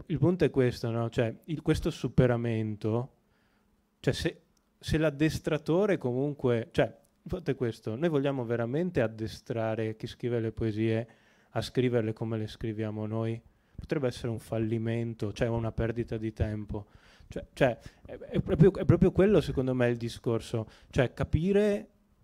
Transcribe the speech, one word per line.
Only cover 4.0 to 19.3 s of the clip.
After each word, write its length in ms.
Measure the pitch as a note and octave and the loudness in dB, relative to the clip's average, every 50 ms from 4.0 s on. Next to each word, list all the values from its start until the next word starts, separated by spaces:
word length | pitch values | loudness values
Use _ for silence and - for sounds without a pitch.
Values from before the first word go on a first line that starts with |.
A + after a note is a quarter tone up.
| - C#3+ A#2+ | -2 -2 -2
se, 280 | - - E3+ - - _ _ _ _ _ _ _ _ | 0 -2 -4 -6 -6 _ _ _ _ _ _ _ _
se 200 | - - D#3 D#3 | -6 -2 0 2
l'addestratore 1000 | D#3 D#3 C3+ C#3 D3+ D#3+ D3+ - - E3+ D#3+ D3 - - D3+ F3+ G#3 G#3 F#3 D3 | 2 0 2 2 0 0 0 -2 -4 -2 -2 -2 0 0 2 2 2 2 0 0
comunque... 720 | - B2+ A#2+ B2+ C#3 D3 C#3+ - - B2+ A#2+ A2+ A2+ - | 0 -2 -2 0 -2 -2 -4 0 0 2 2 2 0 -2
Cioè, 140 | _ - C#3 A2 - - _ _ _ _ | _ 0 0 0 0 -10 _ _ _ _
il 80 | _ E3+ | _ -8
fatto 220 | - D#3 C#3 - | -8 -6 -2 -4
è 40 | C3 | -2
questo, 400 | - B2+ A#2 A2 - - A#2 A2 | 0 -2 -2 -4 -4 -6 -8 -4
noi 140 | A#2+ D#3+ F3 | -2 0 2
vogliamo 340 | D#3 C#3 C3+ C#3 C#3 C3+ A#2+ | 2 2 2 2 0 -2 -2
veramente 560 | A2+ A#2+ A2+ A#2 A#2 B2 D3+ F3+ F#3 F3+ D#3 | -2 -2 -2 -2 -2 -2 -2 -2 0 0 0
addestrare 920 | A#2 A2 A2+ G#2+ A2 G#2 - - - - A#2+ A2+ A2+ A2+ A2 A2 A2 A2 A2 | 0 0 -2 -4 -8 -8 -8 -12 -10 -6 -4 -2 -2 -2 -2 -2 -2 -4 -4
chi 120 | - - A#2 | -6 -10 -12
scrive 320 | - - - A#2+ A#2+ A#2 | -10 -6 -4 -2 -2 0
le 120 | A2+ A2+ | -2 -2
poesie 560 | A2 - A#2 A2+ G#2 G#2+ A2+ A2+ A2+ A2+ A#2 - - _ _ _ _ _ _ _ | -4 -2 -2 -2 0 0 2 2 2 0 -2 -4 -12 _ _ _ _ _ _ _
a 120 | _ A#2 | _ -6
scriverle 520 | G#2+ - - C3+ B2 B2 A#2+ A#2+ G#2+ A2 A2 | -6 -2 0 0 0 2 2 2 0 0 -4
come 240 | - A#2 A2+ A2+ A2 | -4 -6 -4 -4 -4
le 100 | G#2+ G#2+ | -6 -6
scriviamo 580 | - - - A2+ G#2+ G#2+ A2 G#2+ G#2+ G#2+ G#2+ | -8 -8 -8 -8 -4 -4 -4 -6 -4 -6 -6
noi? 340 | G#2+ A2 A2+ A2+ A2+ A2+ A#2+ - - _ _ _ _ _ | -4 -4 -4 -2 -4 -4 -6 -10 -18 _ _ _ _ _
Potrebbe 320 | - - - E3 D#3 C3+ B2 | -16 -8 -4 -4 -2 0 -2
essere 220 | A#2 - - B2 | -2 -2 -6 -6
un 100 | A2+ A2 | -6 -6
fallimento, 920 | - - - A2+ A2+ A2 A#2 A2+ A2 A2+ A2+ A#2 A#2 A#2 A2+ - A2+ G#2 | -6 -6 -2 -2 0 0 0 -2 0 -2 -2 -2 -2 -4 -4 -6 -6 -6
cioè 160 | G2+ - C3 A#2 | -2 -2 0 0
una 240 | A2+ A#2 A2+ A2 | 0 -2 -2 -4
perdita 460 | - - A#2 A2+ A2+ A#2+ A#2 - A#2+ A2+ | -2 -2 -2 -2 -2 -4 -4 -4 -4 -4
di 160 | G#2+ A2 A2 | -4 -6 -2
tempo. 540 | - A2+ A2 G#2+ G#2+ G#2+ G#2 - G#2+ G2+ - _ - _ - - - - - | -2 -2 -2 -2 -6 -6 -8 -8 -10 -10 -12 _ -20 _ -20 -20 -20 -20 -14
Cioè, 180 | - - - - _ | -12 -12 -12 -12 _
cioè, 240 | - D3+ B2+ A2+ - - - - _ _ | 2 2 2 2 -2 -10 -20 -20 _ _
è, 120 | - B2 - | -16 -16 -16
è 220 | - - B3 F#3+ | -14 -4 -4 -4
proprio, 320 | - - F#3+ D3 E3 G3 F#3 | -2 0 6 8 8 8 8
è 120 | - F#3+ | 4 2
proprio 260 | C#3 E3+ E3+ F3 F#3 | 2 4 6 6 4
quello, 300 | - - F3+ G#3 | 6 6 4 6